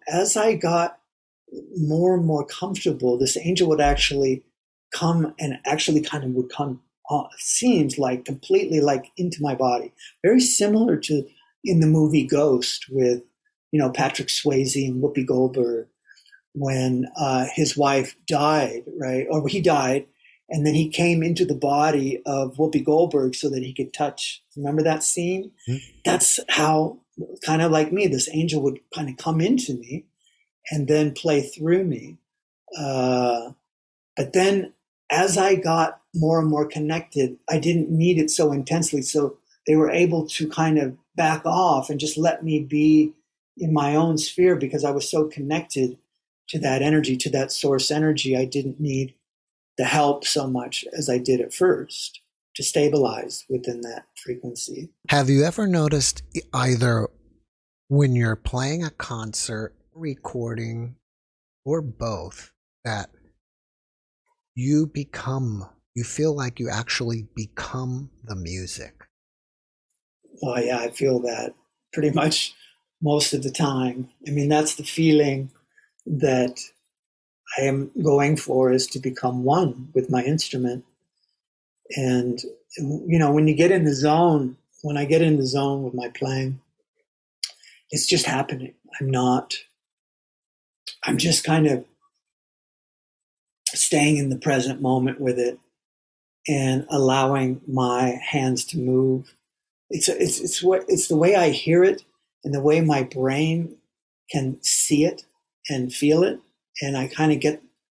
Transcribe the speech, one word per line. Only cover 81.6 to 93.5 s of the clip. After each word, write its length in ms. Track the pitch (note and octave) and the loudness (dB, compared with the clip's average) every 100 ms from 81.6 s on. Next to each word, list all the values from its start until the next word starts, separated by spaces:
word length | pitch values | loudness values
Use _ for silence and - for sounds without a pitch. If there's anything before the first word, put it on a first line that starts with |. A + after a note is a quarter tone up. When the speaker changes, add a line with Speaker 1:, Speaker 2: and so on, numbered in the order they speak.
| _ _ _ C#3+ | _ _ _ -4
Speaker 1:
And, 420 | B2+ B2+ B2 A#2+ - - _ - | 0 0 0 -6 -10 -16 _ -8
you 400 | C#3+ D3+ E3+ E3 | -6 -6 0 2
know, 140 | D3 | 4
when 160 | D3 D#3 | 4 4
you 80 | D3+ | 4
get 160 | F3 | 4
in 140 | F#3+ D#3 | 4 2
the 100 | C3+ | 2
zone, 600 | D3 D#3 F3 D3+ B2+ - _ _ | 2 4 4 4 0 -6 _ _
when 140 | D3+ D3 | -6 -4
I 80 | C#3+ | 0
get 180 | D#3+ | 4
in 140 | E3 D3+ | 4 4
the 100 | C3 | 2
zone 340 | C#3 C#3 C#3 | 0 -2 -2
with 140 | C3 B2 | -4 -6
my 140 | A#2+ | -8
playing, 520 | - C3+ C3 C3+ C3+ - _ _ _ _ _ _ _ - - - - _ | -6 -4 -2 -4 -6 -12 _ _ _ _ _ _ _ -12 -12 -20 -20 _
it's 160 | D3+ - | -4 0
just 220 | E3+ - | 0 0
happening. 480 | C3 C3+ C3 B2+ - _ - | -2 -4 -6 -10 -16 _ -8
I'm 80 | C3+ | -2
not, 460 | B2+ B2+ B2+ - - - _ _ _ _ _ _ _ _ _ _ _ - - | 2 2 2 0 -10 -12 _ _ _ _ _ _ _ _ _ _ _ -20 -10
I'm 140 | - - | -4 -2
just 260 | E3 D3 | 0 0
kind 220 | - D#3+ D3+ | 2 2 2
of 200 | B2+ - _ _ _ _ _ _ _ _ _ _ _ _ _ _ _ _ | 0 -4 _ _ _ _ _ _ _ _ _ _ _ _ _ _ _ _